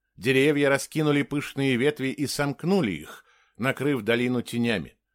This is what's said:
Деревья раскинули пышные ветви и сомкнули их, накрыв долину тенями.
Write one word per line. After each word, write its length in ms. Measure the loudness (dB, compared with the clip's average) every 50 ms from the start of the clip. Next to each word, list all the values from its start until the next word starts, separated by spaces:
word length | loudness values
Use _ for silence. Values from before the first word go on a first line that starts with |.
| _ _ _
Деревья 540 | -4 0 2 4 4 4 4 4 4 2 2
раскинули 540 | 2 0 -2 -4 -2 0 2 2 2 2 0
пышные 520 | -2 -4 -6 -6 -6 -4 -2 0 0 2
ветви 320 | 2 2 0 0 -2 -4
и 200 | -6 -4 -4 -4
сомкнули 640 | -4 -2 -2 -2 -2 -4 -4 -2 0 0 2 2 0
их, 340 | -2 -6 -8 -14 -18 -20 _ _ _ _ _ _ _
накрыв 460 | -6 -4 -4 -2 -2 -2 -2 -2 0 0
долину 380 | 0 0 2 2 0 0 -2
тенями. 540 | -4 -4 -2 -2 0 0 0 -2 -4 -8 -14 _ _ _ _